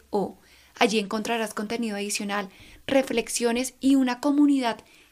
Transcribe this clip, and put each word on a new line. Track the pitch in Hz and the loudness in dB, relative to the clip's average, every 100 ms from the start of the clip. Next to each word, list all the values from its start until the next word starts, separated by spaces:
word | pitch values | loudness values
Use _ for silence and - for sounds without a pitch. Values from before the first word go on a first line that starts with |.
| _ | _
o. | 208 180 - _ _ _ - | -4 -4 -6 _ _ _ 0
Allí | 247 214 | 0 2
encontrarás | 196 220 214 233 214 | -2 -6 -4 -4 -4
contenido | 220 208 233 233 202 | -6 -6 -6 -4 -6
adicional, | 202 - 202 202 196 - - - - | -6 -6 -4 -6 -6 -14 -20 -16 0
reflexiones | 269 262 233 226 - 233 240 254 - | 0 2 -2 -2 -2 0 0 -4 -2
y | 262 | 4
una | 269 254 247 | 4 4 0
comunidad | 294 285 285 277 233 220 - _ _ | 0 4 4 4 0 -4 -12 _ _